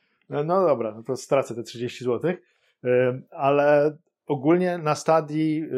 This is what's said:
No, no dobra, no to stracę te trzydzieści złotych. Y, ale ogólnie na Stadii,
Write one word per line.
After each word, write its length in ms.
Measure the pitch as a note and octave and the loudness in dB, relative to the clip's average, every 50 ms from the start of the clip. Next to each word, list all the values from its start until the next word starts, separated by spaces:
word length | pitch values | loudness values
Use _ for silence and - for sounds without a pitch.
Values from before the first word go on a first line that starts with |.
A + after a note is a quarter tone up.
| _ _ _ _ _ _ | _ _ _ _ _ _
No, 140 | C3+ C#3+ D3 | -6 -6 -2
no 240 | D#3+ F3 G3 F#3+ E3 | 0 0 2 2 2
dobra, 240 | C#3 A#2 A2+ A2 | 2 0 0 -6
no 120 | G#2+ A2+ A2+ | -8 -10 -8
to 140 | - C3 - | -8 -8 -8
stracę 380 | - - D3+ C3+ B2+ - A#2 | -2 0 0 0 0 -2 -6
te 80 | A2+ A#2 | -10 -10
trzydzieści 400 | - - A2+ A#2+ A#2+ - - B2 | -12 -10 -8 -8 -8 -8 -6 -4
złotych. 340 | B2 A#2+ A2+ B2 D#3+ F#3+ - _ _ _ _ _ _ _ _ - | -2 -2 0 -2 -4 -4 -4 _ _ _ _ _ _ _ _ -2
Y, 40 | B2 B2 B2 B2+ B2+ B2+ C3 - _ | 2 2 4 4 2 0 -4 -10 _
ale 680 | - E3 C#3+ C3+ C#3+ C#3+ C#3+ C#3+ D3 D3 D3 D#3 D3+ - _ _ _ _ _ _ | -10 -2 0 2 4 4 4 6 4 4 4 2 -2 -4 _ _ _ _ _ _
ogólnie 500 | D3+ C3+ B2 D3+ E3+ F3+ F3+ F3+ F3 F3 | -6 -2 2 2 2 4 2 0 -2 -4
na 180 | D#3+ D3+ D3 | -2 -2 -2
Stadii, 680 | C#3+ - - D#3+ D#3+ D#3+ D3 D3 D#3 D#3 D#3 D#3 D3+ D#3+ - C3 | -2 0 2 2 2 2 0 -4 -2 0 0 0 -2 -4 -4 -4